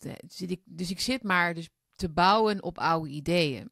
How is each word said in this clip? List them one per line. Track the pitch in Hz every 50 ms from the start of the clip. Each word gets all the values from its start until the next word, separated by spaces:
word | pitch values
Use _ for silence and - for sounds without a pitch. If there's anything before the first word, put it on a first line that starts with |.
| - - - - - 175
zit | - - 185 180
ik, | 180 - _
dus | - - 160 180 170
ik | 190 -
zit | - - 262 262 -
maar | 208 185 180 175 170 170
dus | 165 165 - _ _ _ _ _
te | - 190 175
bouwen | 151 170 175 185 202 220 220 214 208 196 -
op | 180 175 -
oude | - 156 165 165 160 147
ideeën. | 135 151 139 147 170 175 165 147 131 107 - -